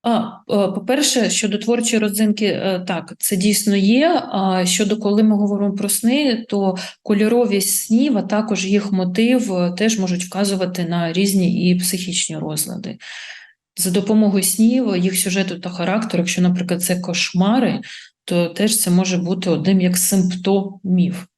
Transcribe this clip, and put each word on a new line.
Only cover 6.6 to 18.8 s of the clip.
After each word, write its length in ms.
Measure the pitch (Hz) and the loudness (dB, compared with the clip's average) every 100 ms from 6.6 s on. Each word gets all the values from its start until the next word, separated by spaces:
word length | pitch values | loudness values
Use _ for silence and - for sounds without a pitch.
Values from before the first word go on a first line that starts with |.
| 196 180 - - | -2 -2 -10 -14
кольоровість 720 | - 202 214 240 226 196 190 - | -2 2 4 2 2 0 0 -4
снів, 420 | - 226 285 214 | 0 2 4 0
а 40 | |
також 440 | 180 214 226 190 190 | 0 -2 0 -2 0
їх 260 | 202 202 | 0 0
мотив, 600 | 190 180 180 233 254 202 | -2 0 2 2 2 0
е, 180 | 185 175 175 | 0 -2 0
теж 200 | 220 220 | 0 0
можуть 260 | 185 175 | -2 -2
вказувати 600 | - 185 202 190 180 180 | -4 -2 -2 0 -2 -4
на 280 | 170 170 165 | -4 -2 -2
різні 580 | 170 196 196 180 180 175 | 0 2 2 2 2 2
і 40 | |
психічні 600 | 180 180 185 - 180 - 156 | 2 0 -4 -4 -4 -6 -6
розлади. 600 | 156 151 - - - - - - - - - _ _ - | -6 -6 -6 -8 -10 -14 -16 -16 -16 -18 -20 _ _ -6
За 140 | 185 | -2
допомогою 520 | 185 202 214 208 196 | 0 2 4 4 2
снів, 540 | - - 226 254 233 185 | 0 2 4 4 2 0
їх 220 | 185 185 | 0 0
сюжету 400 | 190 190 190 180 | -2 -2 -2 -6
та 120 | 180 | -10
характеру, 520 | 175 170 208 - 175 | -6 -2 -2 -2 -2
якщо, 200 | 175 - | -2 2
наприклад, 400 | 180 180 180 175 | 2 2 -2 -2
це 180 | - 180 | -2 -4
кошмари, 800 | - 175 - 175 190 240 - - - - - _ | -4 -4 -2 0 2 2 0 -2 -8 -18 -20 _
то 240 | - 175 170 | -4 0 0
теж 300 | - 208 | 0 0
це 120 | 220 | 0